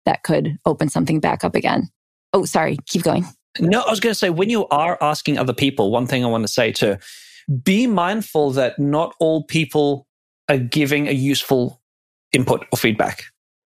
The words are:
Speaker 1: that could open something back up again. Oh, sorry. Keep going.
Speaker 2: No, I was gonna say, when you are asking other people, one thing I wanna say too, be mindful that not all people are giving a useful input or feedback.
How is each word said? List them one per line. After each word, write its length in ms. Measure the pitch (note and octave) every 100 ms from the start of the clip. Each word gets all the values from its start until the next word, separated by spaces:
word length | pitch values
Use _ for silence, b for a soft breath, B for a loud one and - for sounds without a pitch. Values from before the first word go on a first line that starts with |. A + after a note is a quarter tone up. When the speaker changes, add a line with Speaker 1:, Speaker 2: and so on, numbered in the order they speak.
Speaker 1:
that 180 | - -
could 360 | - D3+ D3+ D3 -
open 240 | - D#3
something 280 | E3 E3 D#3
back 240 | E3 -
up 120 | -
again. 340 | - - - - _ _ _ -
Oh, 100 | G3
sorry. 320 | - F3 D#3 D3 -
Keep 180 | -
going. 200 | E3+ D#3+ F3+ - _ -
Speaker 2:
No, 220 | E3 G#3+
I 100 | B3
was 100 | G#3+
gonna 140 | A3+
say, 140 | G3+ F#3+
when 220 | D#3+ G3+
you 180 | A#3 -
are 300 | D3 E3 F3+
asking 380 | D3+ D3+ - D3
other 160 | C3
people, 360 | A#2+ C#3 C3 G2+
one 160 | A#2+ B2
thing 160 | C3
I 60 | A#2+
wanna 180 | A2+ G#2+
say 220 | - A2
too, 260 | G2 A2+ G2 B B B B B C3
be 220 | F#3+ G3+ B3+
mindful 640 | G3 F3 A3 G3+ D#3 C#3+
that 260 | C3 B2 -
not 360 | C#3+ D3+ E3 -
all 260 | D#3+ D#3+
people 640 | C#3+ D#3+ D#3 D#3 C#3+ C#3 - _ _ _ -
are 80 | C#3
giving 500 | A#2+ D#3 C#3 D3 D3
a 40 |
useful 680 | C#3 C3+ C3 - C3 B2 - _ _ _ _ -
input 340 | B2+ B2 B2 -
or 60 | -
feedback. 480 | A2+ G#2+ - - - _ _ _ -